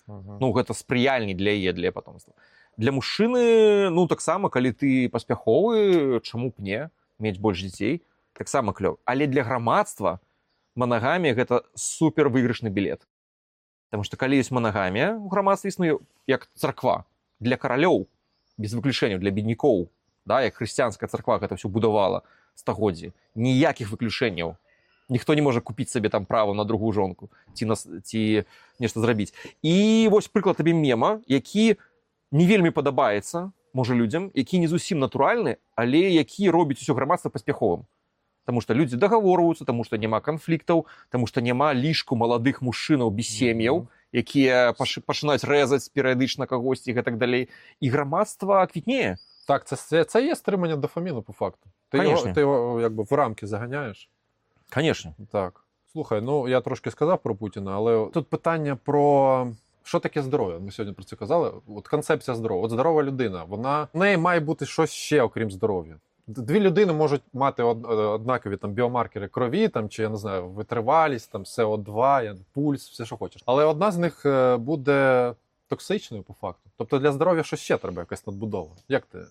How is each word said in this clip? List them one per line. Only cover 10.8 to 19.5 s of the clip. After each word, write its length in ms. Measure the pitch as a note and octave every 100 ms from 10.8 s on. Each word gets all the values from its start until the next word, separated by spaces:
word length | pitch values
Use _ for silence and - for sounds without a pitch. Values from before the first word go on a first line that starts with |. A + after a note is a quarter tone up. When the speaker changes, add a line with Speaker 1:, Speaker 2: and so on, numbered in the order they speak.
| B2 A#2 B2 F3 D#3+ A#2
Speaker 2:
гэта 260 | A#2+ B2 -
супер 580 | - - - D#3+ D#3+ C#3
выйгрышны 380 | B2+ A#2+ A#2 A2
білет. 320 | G2 F2 - _ _ _ _ _ _ _ _ -
Таму 140 | G#2
што 120 | G2+ -
калі 240 | C3 C#3
ёсць 100 | B2
манагамія, 720 | B2+ A2+ G2+ F#2 G2+ F3 A3
у 80 | G3+
грамадстве 400 | F#3+ G3 G3 G3
існуе 300 | F#3 E3+ C3+ - _ -
як 220 | C3 - -
царква 480 | C3+ - B2 - - _ _ -
для 200 | A2+ B2
каралёў, 480 | C3 B2+ F3 A#2 F2+ _ _ _ _ -
без 160 | G#2+
выключэнняў, 460 | A#2 C3+ A#2+ B2+ F#2+
для 100 | G2
беднякоў, 640 | G2 G#2+